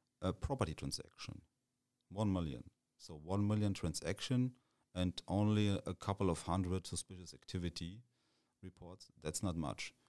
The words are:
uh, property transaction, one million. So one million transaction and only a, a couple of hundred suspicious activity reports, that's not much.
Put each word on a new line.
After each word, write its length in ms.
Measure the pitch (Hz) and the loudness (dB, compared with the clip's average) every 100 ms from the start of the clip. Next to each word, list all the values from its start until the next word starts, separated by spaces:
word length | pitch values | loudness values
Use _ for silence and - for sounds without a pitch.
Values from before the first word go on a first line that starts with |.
| _ - | _ -4
uh, 100 | 92 | -2
property 420 | - - 135 82 | 0 0 0 0
transaction, 680 | 73 69 - - - - - - _ _ _ _ _ - | -2 -4 -6 -10 -14 -12 -12 -14 _ _ _ _ _ -8
one 220 | 95 107 | 0 2
million. 320 | 92 80 64 - _ _ - | 2 0 -4 -12 _ _ -20
So 220 | - 78 | -16 -10
one 240 | 78 98 104 | -2 2 4
million 280 | 107 104 | 4 2
transaction 800 | 95 85 78 78 98 - 127 127 - _ _ _ 90 | 2 -2 -2 -2 -2 2 2 2 -2 _ _ _ 0
and 260 | 90 - - | 0 0 0
only 400 | 98 104 107 104 | 4 6 6 4
a, 120 | 98 - | 2 -2
a 80 | |
couple 360 | 90 - 98 95 | -4 -2 2 2
of 140 | 85 | 2
hundred 440 | - 90 92 92 - | 2 2 2 0 -2
suspicious 460 | 90 - 92 87 | -8 -8 -12 -14
activity 680 | - - 92 87 - 85 107 - _ _ _ _ _ | -16 -6 -2 -2 -2 -8 -10 -18 _ _ _ _ _
reports, 440 | 95 - 87 92 - - | -16 -14 -16 -18 -20 -8
that's 220 | 78 - | -6 -2
not 140 | 95 82 | 0 0
much. 360 | 71 52 - - | -2 -4 -8 -12